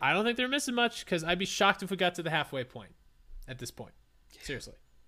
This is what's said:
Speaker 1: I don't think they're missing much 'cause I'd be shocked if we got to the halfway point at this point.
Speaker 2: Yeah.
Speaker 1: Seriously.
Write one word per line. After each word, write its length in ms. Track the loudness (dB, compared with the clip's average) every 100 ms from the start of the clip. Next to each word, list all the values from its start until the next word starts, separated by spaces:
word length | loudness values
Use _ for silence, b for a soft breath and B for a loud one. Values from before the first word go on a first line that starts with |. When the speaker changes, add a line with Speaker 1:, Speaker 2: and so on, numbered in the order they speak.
Speaker 1:
I 100 | 2
don't 140 | 4 2
think 100 | 2
they're 140 | 0
missing 260 | 0 0 2
much 300 | 2 0 -2
'cause 180 | -2
I'd 160 | 0 0
be 60 | 0
shocked 380 | 4 4 4
if 60 | 0
we 60 | 0
got 200 | 0 0
to 80 |
the 60 | -2
halfway 360 | -2 -2 -6 -8
point 260 | -12 -18 -20 -20 -20 -16 -14 -12
at 120 | -12
this 120 | -12
point. 220 | -12 -16 -18 _ _ _
Speaker 2:
Yeah. 80 | -14
Speaker 1:
Seriously. 320 | -10 -8 -10 -18 _ -20